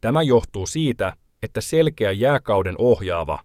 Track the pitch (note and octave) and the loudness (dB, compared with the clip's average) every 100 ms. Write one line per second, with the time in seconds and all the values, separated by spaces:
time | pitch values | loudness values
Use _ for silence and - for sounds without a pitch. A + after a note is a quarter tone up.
0 | A2+ D3 D#3+ A#2+ - - F#2 D#3 D#3 A#2 | 0 0 4 2 2 -8 -8 -4 -2 -2
1 | F#2+ - _ _ A2 - - D#3+ D#3 D#3 | -4 -6 _ _ -10 -8 -2 2 2 2
2 | G#2 G2 B2 C#3+ - G2+ F#2 F2 B2 A#2+ | -2 2 2 0 0 0 0 0 2 2
3 | G2 E2+ D#2 D2 | 0 -4 -4 -6